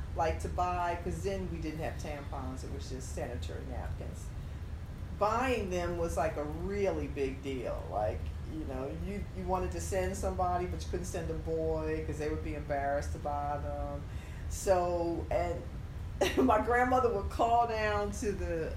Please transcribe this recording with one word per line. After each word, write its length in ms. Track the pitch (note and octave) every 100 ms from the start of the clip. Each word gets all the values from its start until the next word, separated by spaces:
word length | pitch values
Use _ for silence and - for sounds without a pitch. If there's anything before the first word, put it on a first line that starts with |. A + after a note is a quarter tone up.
| - F#3
like, 240 | D#3+ D#3+
to 80 | E3+
buy, 500 | F3+ F3+ F3+ F3 F3
'cause 180 | F3+ E3
then 260 | G3 F#3+ F3+
we 60 | E3
didn't 220 | D#3 D3+
have 140 | D#3 -
tampons, 680 | D#3+ D3 D3 D3 B2+ C3
it 80 | C3+
was 140 | C#3 -
just 240 | C3 -
sanitary 460 | - C#3 A#2+ - C#3+ C3+
napkins. 540 | B2+ - - - - - - - - - - - - - -
Buying 520 | G#3 A3+ C4 A#3 G3
them 280 | F3+ F3 E3+
was, 180 | E3+ F#3+
like, 200 | D#3+ D#3
a 80 |
really 600 | D3 D#3 F#3 G3+ F#3+ D#3+ C#3
big 340 | B2 C3+ C3
deal. 400 | C3+ C3 G2+ D#2+ D#2+
Like, 300 | F#2+ G#2+ - - - -
you 100 | D#3+ D3+
know, 160 | C3 C#3 E3 E3+
you, 160 | G3+ F3+ F#3+
you 80 |
wanted 280 | F3+ F#3 F3+
to 80 | E3+
send 360 | - F#3+ F#3 G3
somebody, 500 | G3 F#3 F3+ F3+ F3+
but 140 | F3+
you 60 | -
couldn't 160 | F3+ E3+
send 240 | F#3 D#3+
a 40 |
boy 680 | D#3+ D#3+ D#3+ D#3+ D#3+ D#3 D#3+ D#3
'cause 120 | D3
they 100 | D3+
would 140 | D#3
be 100 | D#3
embarrassed 580 | D3+ C#3+ C#3+ C#3 C#3+ C#3+
to 60 | D3+
buy 400 | D3 D3 D3 D3
them. 380 | D3 C#3+ C#3+ C#3+ D3 - - - -
So, 760 | - - F3+ F3 F3 E3+ D#3+ -
and 300 | - F3 E3+ - - - - - -
<laughs> 260 | F#4+ - B3+
my 140 | G#3+
grandmother 480 | A3 A#3+ B3+ B3+ A#3+
would 180 | G3+ G3
call 380 | - A#3 A#3 A#3
down 460 | A3 G#3+ G#3 G#3
to 200 | G3+ G#3+
the, 360 | F#3+ F3 E3 D#3+